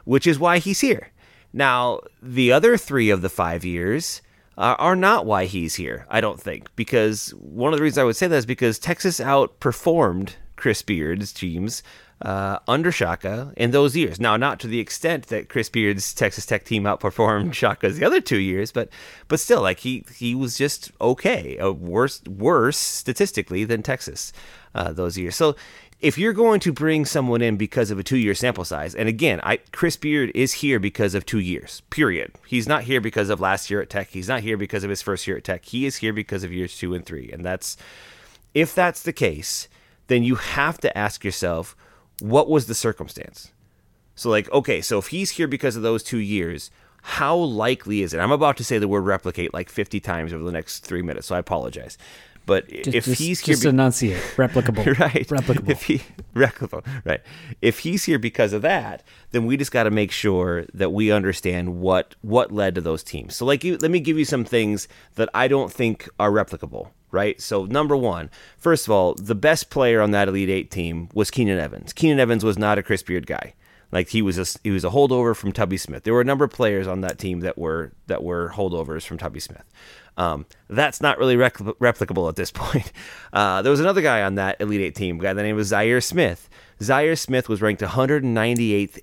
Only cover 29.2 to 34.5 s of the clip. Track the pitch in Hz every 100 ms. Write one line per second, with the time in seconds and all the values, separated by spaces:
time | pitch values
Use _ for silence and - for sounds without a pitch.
29.2 | 156 90 - 120 - - 170 - 151 151
30.2 | 120 - 131 - 143 120 98 - 101 95
31.2 | - 110 90 80 - - _ 151 131 82
32.2 | 50 - - 123 113 151 120 131 107 110
33.2 | 101 98 95 98 - 101 - 101 98 95
34.2 | 92 127 107